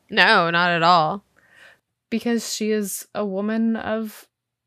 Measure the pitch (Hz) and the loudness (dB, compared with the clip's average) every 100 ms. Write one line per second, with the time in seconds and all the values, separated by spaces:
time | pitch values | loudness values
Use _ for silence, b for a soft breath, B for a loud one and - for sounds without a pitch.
0 | _ 208 185 214 170 170 180 170 165 180 | _ 2 4 4 4 2 2 2 4 4
1 | 156 196 - _ b b b b _ _ | 2 -4 -10 _ b b b b _ _
2 | _ 226 240 233 - - 214 214 196 - | _ -6 -2 -4 -4 -6 -4 -2 -4 -8
3 | - - 208 190 208 220 226 226 - 220 | -10 -8 -6 -4 -4 -2 0 -2 -4 -6
4 | 220 - - _ _ _ | -8 -12 -20 _ _ _